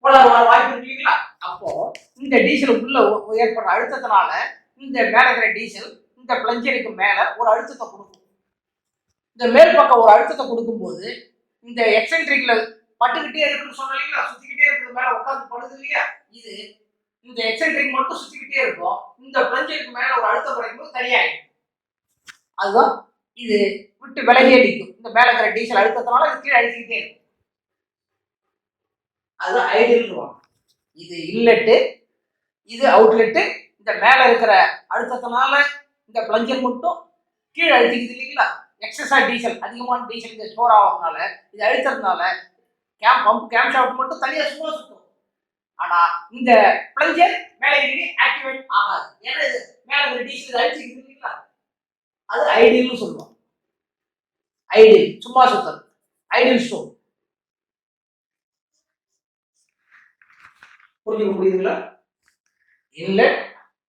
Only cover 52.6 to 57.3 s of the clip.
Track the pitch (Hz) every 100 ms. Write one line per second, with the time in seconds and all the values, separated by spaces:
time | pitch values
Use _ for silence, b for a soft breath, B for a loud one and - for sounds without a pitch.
52.6 | 233 247 254 240 185 - - _ _ _
53.6 | _ _ _ _ _ _ _ _ _ _
54.6 | - 202 220 - - - - 262 247 202
55.6 | 160 - _ _ _ _ _ 220 254 240
56.6 | - 180 - - _ _ _